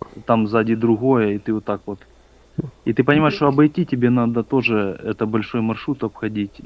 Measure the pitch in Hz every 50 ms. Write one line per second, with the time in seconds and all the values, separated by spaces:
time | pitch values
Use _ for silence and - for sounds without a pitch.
0 | - - - - - - 120 113 110 104 110 113 110 110 113 110 113 117 113 104
1 | 123 131 135 120 110 104 101 104 - 117 110 107 - - 104 98 - - 101 -
2 | - _ _ _ _ _ _ _ _ _ _ - - 127 - _ _ - 113 -
3 | 127 135 147 151 156 151 123 - 151 143 139 139 151 151 151 - 170 - - 123
4 | 120 120 123 127 117 117 117 120 110 - - 131 117 120 113 107 101 98 92 -
5 | - 107 104 - 117 110 107 113 101 - - 120 110 110 110 107 - - 143 131
6 | - 110 - - - 110 107 107 101 101 - - -